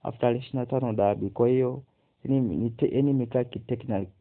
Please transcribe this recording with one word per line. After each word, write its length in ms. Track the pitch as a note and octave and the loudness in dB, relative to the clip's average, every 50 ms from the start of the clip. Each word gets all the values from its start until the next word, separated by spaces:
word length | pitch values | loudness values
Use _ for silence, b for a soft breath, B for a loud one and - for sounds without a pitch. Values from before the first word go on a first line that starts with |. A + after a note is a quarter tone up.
Afu 160 | - G#2+ A2+ - | -6 -6 -4 0
tarehe 200 | - B2 A#2 B2 | 2 2 2 0
ishirini 220 | C3 - - C3 | -4 -4 -4 -4
na 60 | B2 | -2
tano 260 | A#2+ C3 C3 B2 A#2+ | 0 -2 0 0 0
dabi. 380 | A2 G#2+ G2+ G2+ G#2 G#2 G2+ G2 | 2 2 4 2 2 2 -2 -6
Kwa 180 | G2 - A#2+ A#2+ | 0 2 2 4
hiyo, 340 | B2+ C3 B2+ B2 B2+ C3+ C3+ _ _ _ _ _ _ _ _ | 4 2 2 0 -2 -6 -12 _ _ _ _ _ _ _ _
yani 320 | - C3+ C3+ B2+ G#2+ D#2+ | 0 0 2 2 0 0
ni 140 | D2+ A2 A#2+ | 0 -2 -2
te-, 200 | A#2 A2+ D3 - - | 0 0 -2 0 2
yani 140 | C3+ C#3 C#3+ | 2 2 4
imekaa 340 | C#3 C3 B2 A#2 - B2+ B2 | 2 2 0 0 0 -2 -2
kitechnical 640 | B2 - - - - B2+ A#2 - B2+ G#2+ G2 G2 F#2+ _ _ | -2 -6 -12 -6 -6 -6 -6 -4 -4 -2 -2 -2 -4 _ _